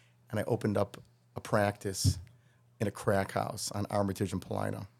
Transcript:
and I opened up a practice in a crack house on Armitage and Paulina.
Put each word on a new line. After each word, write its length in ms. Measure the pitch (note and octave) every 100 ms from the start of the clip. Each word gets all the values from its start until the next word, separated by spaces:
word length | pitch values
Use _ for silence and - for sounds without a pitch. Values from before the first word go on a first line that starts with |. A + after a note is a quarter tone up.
| _ _ -
and 100 | G#2+
I 20 |
opened 320 | - A2+ A2+ G2+
up 200 | G2+ - - _ _ -
a 40 |
practice 800 | - A2+ G2+ G2+ G#2 F#2+ - - - - _ _ _ _
in 80 | G#2
a 20 |
crack 420 | - - G2 F#2+
house 380 | G2+ - - -
on 140 | G2+ -
Armitage 420 | G#2 G2+ F#2+ G2
and 80 | F#2
Paulina. 460 | - G2+ G2+ G#2 G2+ _